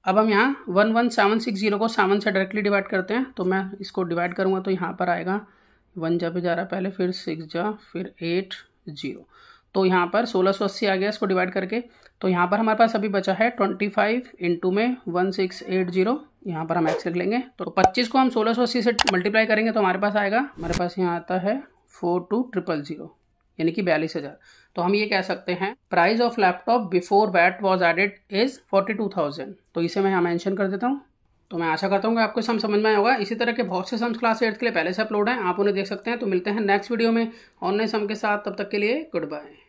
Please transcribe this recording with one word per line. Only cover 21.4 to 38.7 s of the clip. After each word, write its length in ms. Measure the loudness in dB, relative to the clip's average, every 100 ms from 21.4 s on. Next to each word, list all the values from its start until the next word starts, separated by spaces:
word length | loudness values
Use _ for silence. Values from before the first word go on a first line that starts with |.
| 0 -4 -6 _ _
फ़ोर 360 | -6 -2 -2 0
टू 120 | -2 -2
ट्रिपल 280 | -4 -4 -6
ज़ीरो, 340 | -6 -12 -14 _ _ _ _ -2
यानी 120 | -2
कि 100 | 0
बयालीस 340 | 0 0 0 -6
हज़ार। 200 | -10 -16 -20 -20 _ -4
तो 60 |
हम 140 | 0 2
ये 100 | 2
कह 140 | -2
सकते 300 | -2 -6 -4
हैं, 220 | -4 -4 -8 _
price 280 | 2 4 4
of 180 | 0 2
laptop 500 | 2 2 0 0 2
before 380 | -2 2 2 4
vat 320 | 4 4 2
was 220 | 0 2
added 340 | 2 2 -2 -4 _ -2
is 220 | -2 -4 _
forty 300 | 0 0 -4
two 120 | -4
thousand। 420 | -2 -4 -4 -12 -14 _
तो 80 | -4
इसे 200 | -2 0
मैं 80 | 2
यहाँ 120 | 2
मेंशन 340 | 2 0 -2 -2
कर 120 | -2
देता 200 | -2 -2
हूँ। 140 | -4 _ _ _ _ _
तो 60 | -4
मैं 100 | -2
आशा 200 | -2 0
करता 180 | 0 2
हूँ 80 | 0
कि 60 |
आपको 180 | 0 -2
सम 160 | -2 -2
समझ 220 | 0 2
में 60 | 4
आया 120 | 4
होगा। 160 | 4 2
इसी 180 | -2 -2
तरह 160 | -2
के 120 | -2
बहुत 260 | -2 -4 -4
से 80 | -4
सम्स 200 | -4 0
क्लास 240 | 0 2
एट्थ 160 | 0 0
के 60 | -2
लिए 80 | 0
पहले 160 | -2
से 80 | -2
अपलोड 280 | -2 0 0
हैं, 80 | 0
आप 200 | -2 2
उन्हें 140 | 0 0
देख 120 | -4
सकते 220 | -6 -4
हैं। 100 | -4
तो 60 | 0
मिलते 240 | 0 0
हैं 120 | -2
नेक्स्ट 300 | 2 0 0
वीडियो 200 | 0 2
में 200 | 2 0 -6 -20 _
ऑनलाइन 260 | -2 0 0
सम 160 | -2 -4
के 80 | -4
साथ, 220 | -2 -2
तब 160 | -4 -6
तक 120 |
के 80 | -4